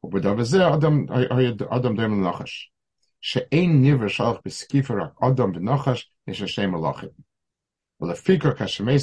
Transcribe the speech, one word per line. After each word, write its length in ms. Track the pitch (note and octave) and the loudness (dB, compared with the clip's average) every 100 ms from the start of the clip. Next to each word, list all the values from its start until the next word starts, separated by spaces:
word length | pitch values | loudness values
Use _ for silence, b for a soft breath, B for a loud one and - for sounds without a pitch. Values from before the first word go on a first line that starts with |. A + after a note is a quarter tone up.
ובדבר 380 | - G2 G2 G#2+ | -4 -4 -2 -2
זה, 320 | A#2 F#3 F3+ | 2 4 4
אדם, 320 | D3+ D#3 D3+ - | 4 2 2 0
הרי, 180 | C3 B2 | 0 0
הרי 180 | B2 B2+ G#2 G#2 | 2 0 0 -4
אדם 280 | B2+ B2 G#2+ | -2 -2 0
דומה 320 | A2+ G#2 F#2 | 0 0 -2
לנחש. 440 | E2+ - - - _ _ _ _ _ | -4 -10 -14 -18 _ _ _ _ _
שאין 640 | - B2+ - D3+ F3+ D#3 | -6 -4 0 2 4 6
נברא 240 | C3 C#3+ G#2 | 6 4 0
שהלך 280 | - A#2 A#2 | -2 -2 -2
בסקיפה 500 | - - - C#3 C3+ | -8 -14 -2 -2 0
רק 160 | G#2+ D#2+ _ | -4 -6 _
אדם 300 | B2 C3 A2 E2+ | 0 2 0 -2
ונחש, 560 | F#2+ C3+ C#3 A#2+ - _ - | -2 -2 0 -2 -6 _ -12
יש 160 | F#2+ | -8
השם 280 | G2 - G2 | -6 -4 -2
מלאכים. 380 | F2 D#2 - - _ _ _ _ _ _ _ _ _ | -2 -4 -6 -14 _ _ _ _ _ _ _ _ _
ולפיכך, 580 | D3+ E2+ - F#3 D3 - | -6 -4 2 2 2 -2
כאשר 260 | G2 - | -6 -4
מאיר 140 | G#2 C#3 | 0 0